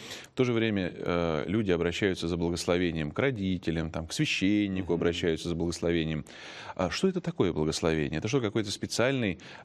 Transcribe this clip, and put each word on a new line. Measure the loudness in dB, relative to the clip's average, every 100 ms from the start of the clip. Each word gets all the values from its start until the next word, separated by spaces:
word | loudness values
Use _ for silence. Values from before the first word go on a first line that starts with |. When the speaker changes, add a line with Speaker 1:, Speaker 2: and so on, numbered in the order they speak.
| -14 -14
Speaker 1:
В | -12
то | 0
же | 2
время, | 4 2 2 0
э, | -4 -2 2 2 0 0
люди | 0 2
обращаются | 2 2 2 0 0 0
за | 0
благословением | 0 0 2 2 2 0 -2
к | 0
родителям, | 0 0 -2 -2 -2 -2 -2
там, | -4 -6
к |
священнику | -2 -2 2 2 2 2 -2 -2
Speaker 2:
Мгм. | 0
Speaker 1:
обращаются | 2 2 0 0 -2
за |
благословением. | -2 -2 -2 0 2 0 -2 -6 -14 -16 -14 -14
А | -2 -2
что | 2 2
это | 2
такое | -4 2 2
благословение? | 4 0 2 2 2 2 -2
Это | 0
что, | 0
какой-то | 0 0 -2
специальный, | -4 -6 0 2 2 0 -2 -8 -16